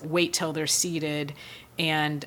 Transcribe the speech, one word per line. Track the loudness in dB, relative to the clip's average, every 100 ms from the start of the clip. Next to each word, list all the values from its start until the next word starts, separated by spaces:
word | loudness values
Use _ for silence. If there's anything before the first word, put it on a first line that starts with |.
wait | 0 2 2
till | 2 0
they're | 0 0
seated. | 2 2 0 -2 -2 -4 -8 -14 -18 -10 -2
And | 2 2 2 2